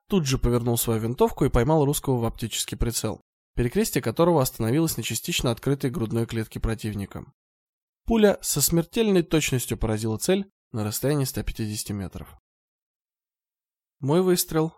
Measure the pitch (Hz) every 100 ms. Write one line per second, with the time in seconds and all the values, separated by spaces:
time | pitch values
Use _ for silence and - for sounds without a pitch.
0 | - 196 143 131 120 120 120 117 - 110
1 | 113 123 226 - - 123 117 160 139 147
2 | - 123 113 - 113 - - - 117 113
3 | 110 95 _ _ _ - 120 185 226 147
4 | 120 113 170 165 131 - 113 139 160 -
5 | 113 113 - - 135 113 - 139 135 120
6 | 110 113 113 117 110 - 110 110 110 104
7 | 98 - - _ _ _ _ _ _ _
8 | - 226 208 - - 151 - 170 165 -
9 | 220 185 165 160 - 127 - 113 110 107
10 | 113 110 - 196 196 _ _ 117 107 -
11 | 131 151 135 - - - 110 104 - 104
12 | 92 90 - - _ _ _ _ _ _
13 | _ _ _ _ _ _ _ _ _ _
14 | 135 165 185 175 - 160 160